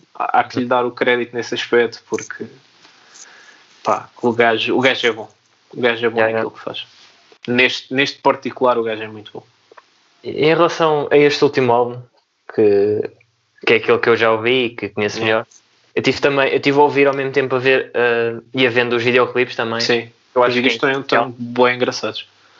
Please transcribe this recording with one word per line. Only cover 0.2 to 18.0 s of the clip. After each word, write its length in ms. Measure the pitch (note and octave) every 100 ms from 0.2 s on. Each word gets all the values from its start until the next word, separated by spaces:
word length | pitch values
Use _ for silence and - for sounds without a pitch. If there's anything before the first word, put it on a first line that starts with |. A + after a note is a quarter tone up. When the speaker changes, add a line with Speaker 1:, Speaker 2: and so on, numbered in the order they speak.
| - -
Speaker 1:
há 40 | A#2+
que 120 | -
lhe 60 | B2
dar 200 | B2+ A#2+
o 60 |
crédito 420 | A#2+ C3+ A#2+ A#2+
nesse 200 | A#2+ A2 -
aspecto 460 | - A#2+ A2+ - -
porque, 360 | G#2+ - - B2+ C3+ _ _ _ _ _ - - - - - _ _
pá, 260 | - G#2 - -
o 100 | A#2+
gajo, 460 | A#2 A#2 A2 A#2 A2+
o 40 |
gajo 260 | C3 A#2+ A#2+
é 40 |
bom. 180 | A2 G#2 _ _ _ _
O 80 | C3
gajo 240 | B2 A#2 A#2
é 40 |
bom 80 | A2+
Speaker 2:
Yeah, 160 | A2 A2+
Speaker 1:
naquilo 80 | A2
Speaker 2:
yeah. 60 | -
Speaker 1:
que 20 |
faz. 240 | - - - _ - _ _ _ -
Neste, 460 | B2 B2+ - -
neste 260 | C3 C#3 -
particular, 580 | C#3 C3+ B2+ - B2+ A#2
o 60 |
gajo 200 | A2+ G#2+
é 40 | A2
muito 240 | G#2+ G#2+
bom. 100 | B2 - _ _ - _ _ _ _
Speaker 2:
Em 220 | A#2 G2 D3
relação 600 | D#3+ E3 - D#3+ D3+ D3
a 80 | C#3+
este 260 | D3 C#3+
último 280 | C#3+ C#3 B2
álbum, 280 | A#2+ A#2+ A#2+ B2 _ _ _ -
que, 560 | - G#2+ G2+ G#2 G#2+ - - _ _ _ _ -
que 80 |
é 20 | A2+
aquele 200 | A#2 A2+
que 120 | A#2+
eu 60 | A2
já 140 | A2+
ouvi 340 | A2 A#2 C3 A#2
e 40 |
que 180 | - G2
conheço 280 | - G#2 G#2+
Speaker 1:
Yeah. 80 | A2+
Speaker 2:
melhor, 140 | A2 A#2+ _ _ _ _ -
eu 60 |
tive 180 | A#2+ B2+
também, 320 | D3 C#3 C3+
eu 60 | -
tive 180 | C#3+ C#3
a 40 |
ouvir 240 | C#3+ C3 C#3
ao 60 |
mesmo 180 | C#3 C3+
tempo 240 | C3+ C3 B2+
a 40 |
ver, 320 | C3 C3 -
eh, 420 | -